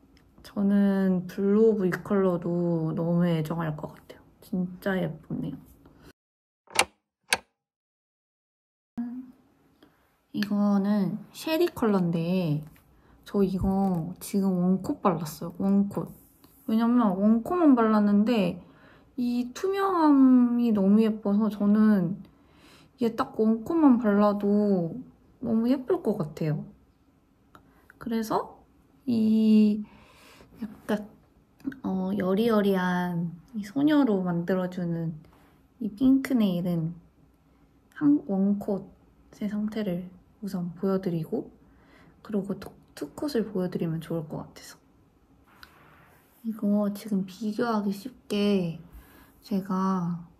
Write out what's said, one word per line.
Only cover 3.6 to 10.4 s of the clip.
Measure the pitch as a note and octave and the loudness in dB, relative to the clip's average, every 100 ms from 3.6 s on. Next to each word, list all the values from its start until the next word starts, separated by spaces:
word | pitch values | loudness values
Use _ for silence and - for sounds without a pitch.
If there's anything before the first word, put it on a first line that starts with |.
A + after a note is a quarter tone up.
| D#3+ D3+ | -6 -6
것 | - | -12
같아요. | - - - _ _ | -16 -20 -20 _ _
진짜 | - F#3 F3+ - G3+ F#3 | -8 -6 -6 -6 -6 -4
예쁘네요. | D#3+ D3+ - D#3 D3+ - - - - _ - _ _ _ _ _ _ - - _ _ _ _ - - _ _ _ _ _ _ _ _ _ _ _ _ _ _ - A#3+ B3+ B3+ _ _ _ _ _ _ _ _ _ _ | -4 -8 -10 -10 -8 -12 -18 -20 -20 _ -20 _ _ _ _ _ _ -2 -2 _ _ _ _ -6 -6 _ _ _ _ _ _ _ _ _ _ _ _ _ _ -10 -10 -10 -16 _ _ _ _ _ _ _ _ _ _
이거는 | G#3+ | -8